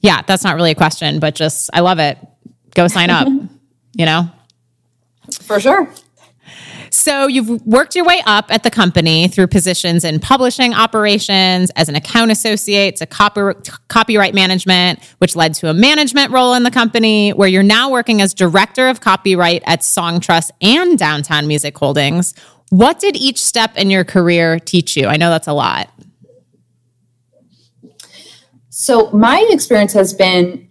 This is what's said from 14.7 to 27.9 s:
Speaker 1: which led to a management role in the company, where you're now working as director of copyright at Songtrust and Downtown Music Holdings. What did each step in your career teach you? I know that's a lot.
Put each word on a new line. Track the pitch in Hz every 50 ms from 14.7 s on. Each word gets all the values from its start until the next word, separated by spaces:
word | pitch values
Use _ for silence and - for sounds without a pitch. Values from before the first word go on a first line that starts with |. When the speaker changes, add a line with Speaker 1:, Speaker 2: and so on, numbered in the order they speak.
| 185 180 180 180 175 - - - _ _
Speaker 1:
which | - 180 -
led | 165 165 160 156
to | - - 165
a | 156
management | 170 220 269 302 302 302 262 233 285 277 240 233
role | 254 254 247 247
in | 247 240
the | 240
company, | 240 254 233 226 220 240 226 220 214 214 208 208
where | 196 - 196 190
you're | 185 185 196
now | 202 214 226 247 277
working | 262 247 233 - 233 208
as | 196 190 -
director | - 190 175 160 196 196 220 - - 254 262
of | 254 240
copyright | - 220 190 196 - 202 190 180 175 170 170 175 -
at | - 165 170
Songtrust | - - - - 170 170 170 175 - - 185 165 165 - - _
and | - 196 240 311 370 359 349 220
Downtown | 185 151 151 151 143 - 160 151 147
Music | 151 151 147 147 147 143 -
Holdings. | - 139 143 147 143 139 156 175 175 - - _ - - _ _ _ _
What | 190 185 220 277 330 -
did | - 403 302
each | 254 247 269 262 - -
step | - - 233 226 226 - -
in | 202 196
your | 196 190 180
career | 180 - 190 175 170 175 170 165 165 165 165
teach | 165 - - 180 165 - - -
you? | 135
I | - 151
know | 151 170 170
that's | 170 160 - -
a | 147
lot. | 147 123 92 65 64 - - _ _ - - _ _ _ _ _ _ _ _ _ _ _ _ _ _ _ _ _ _ _ _ _ _ _ _ _ _ _ _ _ _ _ _ _ _ _ -